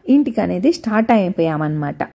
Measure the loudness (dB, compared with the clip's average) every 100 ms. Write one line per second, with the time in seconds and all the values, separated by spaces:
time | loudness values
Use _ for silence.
0 | 0 2 2 -2 -2 0 0 0 -2 0
1 | 2 2 2 0 -2 0 -2 -2 -4 -6
2 | -10